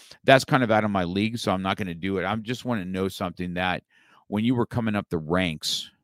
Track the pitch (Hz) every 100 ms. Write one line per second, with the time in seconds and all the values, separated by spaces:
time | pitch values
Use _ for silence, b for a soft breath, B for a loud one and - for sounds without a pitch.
0 | B B - 135 - 143 113 107 107 98
1 | 87 98 110 117 107 95 95 98 95 85
2 | 92 95 90 113 107 123 127 113 90 92
3 | 95 - 92 87 90 87 92 87 - b
4 | b b b 104 117 123 113 123 113 104
5 | - 85 76 90 90 76 - - - _